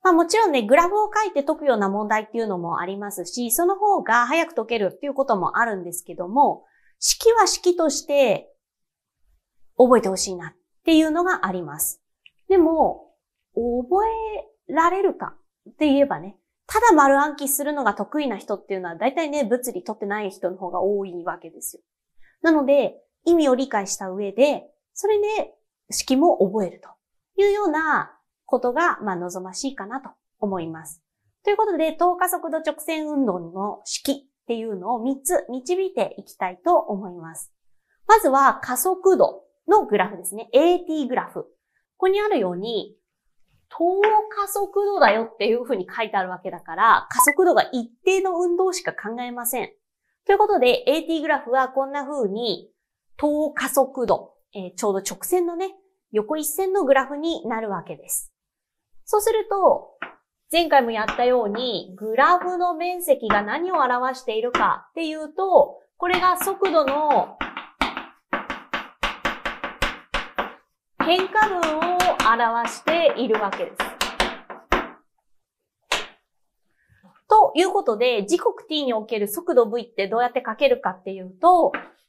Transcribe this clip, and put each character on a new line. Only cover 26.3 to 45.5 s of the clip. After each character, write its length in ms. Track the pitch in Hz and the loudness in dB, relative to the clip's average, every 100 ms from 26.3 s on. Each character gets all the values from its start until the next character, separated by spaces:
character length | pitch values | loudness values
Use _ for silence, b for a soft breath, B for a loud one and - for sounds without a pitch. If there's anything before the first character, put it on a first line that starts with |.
| - | 2
覚 200 | 185 214 | 0 0
え 60 | 185 | -4
る 100 | - | -8
と 80 | - _ _ _ _ - | -20 _ _ _ _ 0
い 80 | 403 | 2
う 40 | |
よ 120 | 403 | 2
う 60 | 392 | 0
な 480 | 302 320 233 - _ _ _ _ | 0 0 -2 -4 _ _ _ _
こ 80 | 247 | -2
と 140 | 247 | 0
が、 240 | 254 339 - | 2 2 0
ま 120 | 208 | -4
あ、 40 | 175 | -6
望 260 | 180 185 | -6 -10
ま 120 | 185 | -12
し 140 | 185 269 | -8 -8
い 60 | |
か 120 | - 202 | -8 -12
な 160 | 262 | -12
と 80 | 208 - _ _ | -14 -20 _ _
思 220 | 208 190 | -4 -4
い 80 | 165 | -8
ま 160 | 160 | -12
す。 160 | 156 - _ _ _ _ | -16 -20 _ _ _ _
と 60 | 415 | 2
い 60 | |
う 20 | 415 | 2
こ 80 | |
と 140 | 427 330 | 2 2
で、 160 | 320 | 0
等 200 | 285 359 349 | 2 2 2
加 120 | 359 | -2
速 220 | 349 330 | -2 -4
度 80 | 311 | -4
直 180 | 320 311 | -4 -6
線 280 | - 320 302 | -6 -6 -2
運 160 | 285 | 0
動 160 | 247 180 | 0 -2
の 400 | 170 185 208 - | -6 -8 -8 -8
式 280 | - - - | -10 -6 -4
っ 20 | 277 - _ - | -4 -8 _ -8
て 80 | |
い 80 | 233 | -6
う 120 | 220 196 | -6 -8
の 180 | 185 | -4
を 80 | 240 | -4
三 200 | 240 269 | -4 -4
つ 240 | - 359 - | -2 -2 -2
導 380 | 254 254 359 381 | -8 -4 -2 -2
い 80 | |
て 200 | 370 196 - | -4 -4 -6
い 60 | |
き 120 | - - | -18 -8
た 140 | 185 | -8
い 80 | 180 | -4
と 140 | 349 339 | 2 2
思 340 | - 196 196 | 2 -6 -8
い 40 | |
ま 200 | 175 165 | -14 -16
す。 160 | 165 - _ _ _ _ _ - | -16 -18 _ _ _ _ _ 4
ま 140 | 427 | 6
ず 80 | 330 | 6
は 320 | 269 269 262 | 4 4 2
加 140 | - 254 | -4 -2
速 400 | 370 381 381 294 | -2 2 4 6
度 280 | - - - _ - | 4 0 -16 _ 2
の 200 | 415 - | 2 4
グ 100 | 202 | 0
ラ 120 | 185 | 0
フ 100 | 185 | -6
で 60 | - | -12
す 80 | |
ね。 160 | 208 226 | -12 2
エ 220 | 262 330 | 4 4
ー 40 | 349 | 2
テ 40 | 330 311 | -2 -6
ィ 40 | |
ー 40 | 247 | -4
グ 60 | |
ラ 160 | 233 - | -4 -4
フ。 120 | - | -8
こ 40 | - _ _ _ _ _ | -14 _ _ _ _ _
こ 120 | 381 | 0
に 120 | 392 | 2
あ 40 | |
る 140 | 427 330 | 2 0
よ 140 | 185 | 0
う 40 | 175 | -4
に、 380 | 220 214 143 _ _ _ _ _ _ _ _ | -6 -6 -8 _ _ _ _ _ _ _ _
等 80 | - 339 381 427 427 427 | -2 0 4 4 2 0
加 180 | 415 403 | -6 -6
速 360 | 403 392 403 | -4 -4 -2
度 160 | 403 392 | 0 2
だ 120 | 226 | 2
よ 100 | 214 | 2
っ 140 | 226 - | -4 -4
て 80 | |
い 80 | 208 | -2